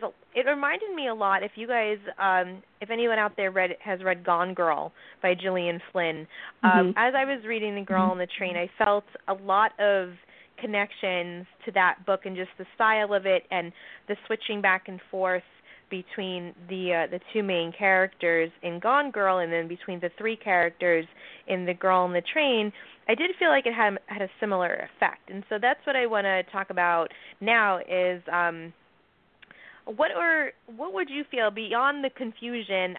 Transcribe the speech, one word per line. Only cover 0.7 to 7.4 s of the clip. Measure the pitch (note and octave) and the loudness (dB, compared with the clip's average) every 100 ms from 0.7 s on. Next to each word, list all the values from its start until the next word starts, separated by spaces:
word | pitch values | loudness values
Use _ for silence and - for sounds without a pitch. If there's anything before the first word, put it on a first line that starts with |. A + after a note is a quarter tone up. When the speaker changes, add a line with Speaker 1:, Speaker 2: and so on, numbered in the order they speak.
| F4+ G#4+ E4+ | -2 -4 -4
Speaker 1:
me | C4 | -4
a | |
lot, | A3 G3 F#3+ | 0 2 2
if | G3+ G#3+ | -2 -8
you | A#3 | -4
guys, | A#3+ G#3+ G#3 G3+ - | 0 0 -2 -6 -2
um, | G3 F#3 F3+ F#3 - _ | 2 2 2 -6 -18 _
if | G#3 | -8
anyone | A3+ A#3 A3 | -2 0 2
out | G#3 G#3 | 0 0
there | G3 | -2
read, | F#3+ F#3 - | 0 0 -2
has | G#3+ F#3 | -6 -4
read | F#3 F3 | -2 -2
Gone | F3+ E3+ F3+ F3+ | 0 0 0 0
Girl | E3+ D3+ D#3 - - - | 0 0 -2 -12 -20 -4
by | F#3 F3+ | 0 0
Gillian | F#3 F#3 F3 E3+ - | 0 -2 -2 -4 -4
Flynn, | F#3 E3+ D#3+ D#3+ - - - | -2 -2 -4 -10 -16 -18 2
um, | F#3 | 4
Speaker 2:
Mm-hmm. | F3+ F3+ G#3+ | 6 4 4
Speaker 1:
as | A#3+ | 2
I | C4+ C4+ | 2 0
was | C4+ | -4